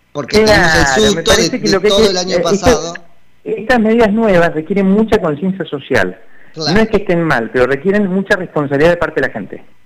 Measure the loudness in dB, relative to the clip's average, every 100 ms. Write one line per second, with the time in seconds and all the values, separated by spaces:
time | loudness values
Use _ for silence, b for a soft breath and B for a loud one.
0 | _ -12 -2 2 4 4 4 2 2 2
1 | 2 0 0 0 0 -2 -2 0 2 4
2 | 2 0 -2 -2 0 0 2 0 -2 -12
3 | -18 -20 -20 -16 -8 -8 -2 0 2 2
4 | 2 2 2 2 2 -2 -4 0 2 2
5 | 2 0 -2 -2 -4 -6 -8 -10 -2 0
6 | 0 -4 -16 b b -8 -2 0 2 0
7 | 0 0 0 -2 -2 0 0 0 0 0
8 | 0 -2 -2 -4 -2 -4 -2 2 2 2
9 | -2 -4 -4 -6 -12 -14 -20 -20